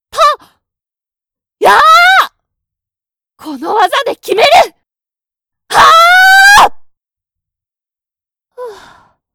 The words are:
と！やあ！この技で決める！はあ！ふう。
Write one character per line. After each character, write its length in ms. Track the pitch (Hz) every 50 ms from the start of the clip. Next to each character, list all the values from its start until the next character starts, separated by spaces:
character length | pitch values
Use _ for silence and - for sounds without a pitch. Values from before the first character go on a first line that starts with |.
| _ _
と！ 80 | - 571 640 587 554 - _ _ _ _ _ _ _ _ _ _ _ _ _ _ _ _ _ _ _ _ _ _ _ -
や 180 | - - 415
あ！ 40 | 466 587 622 640 679 698 740 762 740 - - _ _ _ _ _ _ _ _ _ _ _ _ _ _ _ _ _ _ _ _ _
こ 180 | _ - 311 285 233
の 160 | 302 392 415
技 200 | 440 381 - 571 571 -
で 100 | - -
決 180 | - - - 370
め 80 | 427
る！ 80 | - 571 659 740 640 349 _ _ _ _ _ _ _ _ _ _ _ _ _ _ _ _ _ _ _ -
は 80 | - - - 605 640 659 679 698 719 740 762 762 762 762 762 807 807 831 -
あ！ 40 | - - - - - _ _ _ _ _ _ _ _ _ _ _ _ _ _ _ _ _ _ _ _ _ _ _ _ _ _ _ _ _ _ _ _
ふ 80 | _
う。 160 | 494 494 453 403 381 - - - _ _ _ _ _ _ _ _